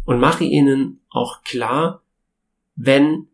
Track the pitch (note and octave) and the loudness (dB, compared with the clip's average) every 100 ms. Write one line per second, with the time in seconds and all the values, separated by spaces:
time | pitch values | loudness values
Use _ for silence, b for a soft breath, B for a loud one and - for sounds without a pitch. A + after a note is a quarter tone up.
0 | - B2 C3+ E3 D#3 C#3+ C#3 C3+ C3+ - | -2 0 2 0 0 2 2 2 -2 -8
1 | _ A#2+ A#2+ - - B2 A2+ C3+ E3+ G3 | _ -6 -6 -10 -10 -8 -4 -2 -4 -6
2 | _ _ _ _ _ _ _ - A#2+ C#3 | _ _ _ _ _ _ _ -6 2 4
3 | D3 D#3+ - | 4 0 -8